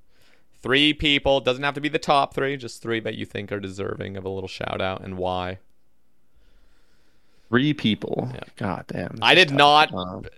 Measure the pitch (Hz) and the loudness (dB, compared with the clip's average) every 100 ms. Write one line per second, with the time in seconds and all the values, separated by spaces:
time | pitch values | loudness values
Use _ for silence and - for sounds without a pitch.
0 | - - - - - - 117 135 147 147 | -20 -20 -20 -20 -20 -10 2 4 4 2
1 | 151 143 139 139 123 127 143 139 147 160 | 2 2 2 2 2 -2 -2 -4 -4 -4
2 | - 143 139 - 135 139 117 - 117 113 | 2 2 2 -2 -4 -4 -8 -10 -4 -2
3 | 110 110 104 - 101 104 98 95 98 - | -4 -8 -8 -8 -6 -6 -6 -6 -6 -6
4 | 98 98 95 95 92 - - - 95 95 | -8 -8 -6 -6 -8 -8 -6 -2 -2 -4
5 | 95 92 92 90 90 101 - - - - | -8 -4 -2 -2 -4 -8 -16 -20 -20 -20
6 | - - - - - - - - - - | -20 -20 -20 -20 -20 -20 -20 -20 -20 -20
7 | - - - - - 117 147 147 113 101 | -20 -20 -20 -20 -2 0 2 0 0 -2
8 | - - 127 127 - - 101 - - - | -2 -6 -6 -10 -14 -8 -6 -6 -6 -8
9 | 87 113 113 160 175 139 147 151 156 92 | -8 0 4 6 6 6 6 8 4 0
10 | 90 98 - | -8 -10 -14